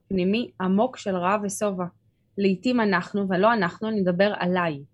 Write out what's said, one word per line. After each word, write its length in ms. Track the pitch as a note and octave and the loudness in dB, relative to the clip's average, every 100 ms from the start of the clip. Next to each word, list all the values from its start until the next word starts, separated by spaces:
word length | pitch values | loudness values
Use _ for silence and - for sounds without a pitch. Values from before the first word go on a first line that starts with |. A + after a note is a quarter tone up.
| _ | _
פנימי 440 | F#3+ F3+ G#3+ B3 - | -2 0 0 -4 -4
עמוק 360 | F#3 F#3+ B3 C4 | 0 2 2 -2
של 180 | G#3 F#3 | -6 -2
רעב 260 | F3 G#3 | 0 0
ושובע. 420 | G3+ - G#3 F#3 F3 - _ _ _ - | -2 -4 -4 -2 -6 -10 _ _ _ -2
לעתים 440 | G3 F#3 B3+ B3 | 0 2 0 0
אנחנו, 480 | G#3+ F3+ F3+ G3+ G3 | 2 0 0 -4 0
ולא 240 | F3+ G#3 | 2 4
אנחנו, 340 | A#3 F3+ - A3 | 4 0 -4 -4
אני 120 | A3 | 0
מדבר 320 | F#3 F3 G3+ G3+ | 0 2 2 2
עליי. 440 | F3+ F#3 E3+ D3 C#3+ | -2 0 -2 -4 -12